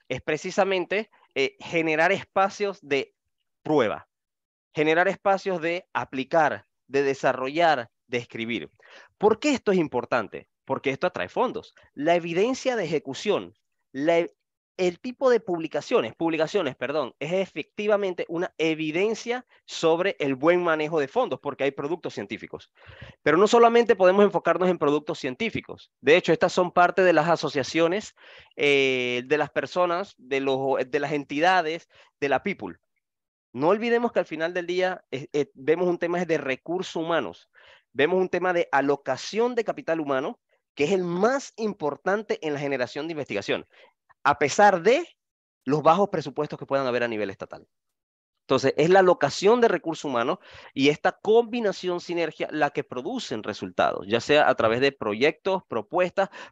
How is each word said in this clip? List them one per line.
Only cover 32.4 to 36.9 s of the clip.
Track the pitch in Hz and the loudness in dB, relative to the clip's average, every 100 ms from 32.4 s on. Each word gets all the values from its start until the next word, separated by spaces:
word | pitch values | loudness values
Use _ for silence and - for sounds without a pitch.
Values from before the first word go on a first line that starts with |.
people. | 202 185 98 85 _ _ _ _ _ _ _ | -2 -6 -10 -12 _ _ _ _ _ _ _
No | 120 151 | -2 0
olvidemos | 214 233 233 240 | 0 2 0 0
que | 214 | -2
al | 165 | -4
final | 156 165 | -6 -6
del | 180 170 | -6 -4
día, | 180 185 180 _ | -2 -2 -4 _
eh, | 135 147 | -12 -6
eh, | 147 139 | -4 -6
vemos | - 135 165 180 | -6 -2 0 0
un | 175 | 0
tema | 170 175 | -2 -4
de | 175 156 | -2 -2
recursos | 135 127 - 180 185 | -2 -8 -6 -8 -6